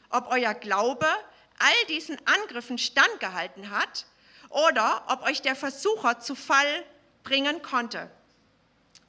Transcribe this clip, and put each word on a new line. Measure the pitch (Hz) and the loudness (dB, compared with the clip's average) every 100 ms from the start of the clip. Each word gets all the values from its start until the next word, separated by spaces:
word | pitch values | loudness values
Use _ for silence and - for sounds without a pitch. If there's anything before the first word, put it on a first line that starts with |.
| _ | _
ob | 240 240 | -4 0
euer | 254 233 | 0 0
Glaube | 214 208 196 233 269 311 392 415 - _ _ | -2 0 2 2 2 0 0 -4 -20 _ _
all | 269 440 381 | 4 4 2
diesen | 311 320 285 | -4 -6 -6
Angriffen | - 339 415 240 - 240 | 0 0 0 -10 -8 -6
standgehalten | - 269 349 415 196 180 185 190 202 | -2 2 2 2 -6 -6 -8 -10 -8
hat | 202 359 - - _ _ - - | -4 -4 -6 -16 _ _ -20 -6
oder | 269 320 247 226 339 - | 4 4 4 2 0 -2
ob | 247 | -2
euch | - 311 | -2 -2
der | 277 262 | -2 -2
Versucher | 277 269 403 427 247 240 | -6 -2 -2 2 0 0
zu | - | -6
Fall | 269 - 277 285 311 339 - _ _ | -10 2 4 4 -2 -8 -20 _ _
bringen | - 269 277 294 | -2 0 0 -2
konnte. | - 247 233 196 170 - _ _ _ _ _ _ _ - | -2 -2 -2 -8 -12 -18 _ _ _ _ _ _ _ -20